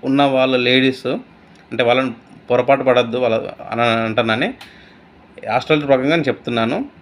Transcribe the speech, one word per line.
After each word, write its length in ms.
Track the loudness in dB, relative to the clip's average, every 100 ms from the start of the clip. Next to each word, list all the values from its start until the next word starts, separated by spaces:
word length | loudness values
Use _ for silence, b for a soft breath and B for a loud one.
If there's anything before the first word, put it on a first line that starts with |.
ఉన్న 180 | 0 2
వాళ్ళ 340 | 2 2 2 2
లేడీస్, 500 | 2 2 2 -2 -6
అంటే 760 | -8 -10 -20 -20 -20 -14 -2
వాళ్ళని 280 | 2 2 0 -6 -18 -20 -2
పొరపాటు 320 | 0 2 2
పడద్దు 340 | 4 2 2 -2
వాళ్ళ 200 | 0 -2 -4 -12 -10
అని 120 | -2
అంటానని 720 | 0 0 0 -2 0 0 -2 -6 B B B B B -20 -20 -14 -4
ఆస్ట్రాలజీ 320 | -4 0 -2 2
ప్రకారంగా 300 | 2 2 0
నేను 120 | -2
చెప్తున్నాను. 560 | -4 -4 -2 -2 -2 -8 -12